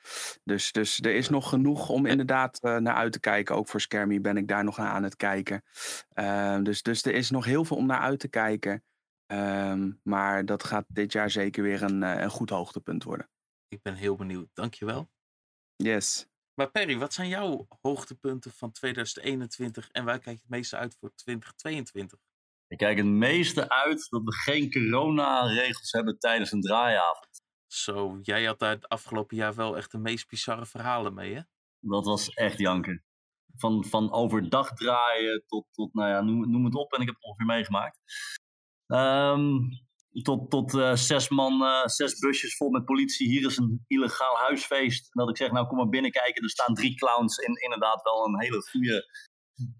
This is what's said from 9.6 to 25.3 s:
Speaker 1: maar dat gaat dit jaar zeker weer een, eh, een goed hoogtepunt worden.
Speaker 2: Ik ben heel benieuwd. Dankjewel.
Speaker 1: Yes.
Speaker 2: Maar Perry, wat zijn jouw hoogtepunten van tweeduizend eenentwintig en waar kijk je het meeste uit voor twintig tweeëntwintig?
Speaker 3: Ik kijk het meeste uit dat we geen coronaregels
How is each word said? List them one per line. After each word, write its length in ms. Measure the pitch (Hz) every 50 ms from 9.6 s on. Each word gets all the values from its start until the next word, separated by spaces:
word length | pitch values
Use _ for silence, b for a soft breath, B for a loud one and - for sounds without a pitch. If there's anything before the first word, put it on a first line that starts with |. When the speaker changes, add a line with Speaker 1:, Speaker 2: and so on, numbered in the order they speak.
| 98 98 95 95 98 95 101 -
Speaker 1:
maar 420 | - 101 104 98 98 101 98 98 98
dat 200 | 98 104 101 -
gaat 200 | - 110 104 104 -
dit 240 | 85 107 104 101
jaar 180 | - 107 107 104
zeker 320 | - 107 98 98 - 107
weer 200 | 101 101 98 95
een, 200 | 101 98 98 98
eh, 180 | 95 92 90 -
een 80 | - 101
goed 200 | - - 120 104
hoogtepunt 540 | 98 90 85 - - - - - 82 - -
worden. 260 | - - - - - _ _ _ _ _ _ _ _
Speaker 2:
Ik 140 | 104 104
ben 120 | - 101 92
heel 220 | 95 101 101 98
benieuwd. 320 | 98 98 92 92 92 87 - _
Dankjewel. 560 | - 104 117 - - 104 107 113 139 165 - _ _ _ _ _ _ _ _ _ _ _ _ _
Speaker 1:
Yes. 520 | - - 110 110 101 - - - - - _ _ _ _ _ _
Speaker 2:
Maar 160 | - 139 135
Perry, 280 | - 214 196 156 131 117
wat 140 | 139 147
zijn 160 | - - 185 180
jouw 380 | 185 202 202 185 139 113 101 - - _
hoogtepunten 680 | - 135 143 135 - - 131 - - 135 131 127 - 127
van 180 | - - - 113
tweeduizend 520 | 113 - - 127 123 123 117 - - - -
eenentwintig 640 | 135 135 131 123 117 - - 123 117 113 117 110 -
en 140 | - - 123
waar 140 | 117 123 127
kijk 180 | - 120 117
je 60 | 113
het 80 | _ 120
meeste 260 | 123 123 123 - -
uit 200 | - 123 120 - _
voor 140 | - 120 -
twintig 380 | - - 123 120 113 - -
tweeëntwintig? 640 | - - - 160 156 147 131 - - 101 95 90 - - _ _ _ _ _ _ _ _ _
Speaker 3:
Ik 120 | - - -
kijk 180 | 104 104 107
het 100 | 101 101
meeste 640 | 104 104 104 117 131 156 175 170 170 170 156 123 -
uit 380 | 127 131 139 151 160 156 - -
dat 140 | 120 117
we 100 | 110 110 104
geen 360 | - - 139 147 151 143 131
coronaregels 1200 | - 131 113 110 117 131 151 156 156 147 143 135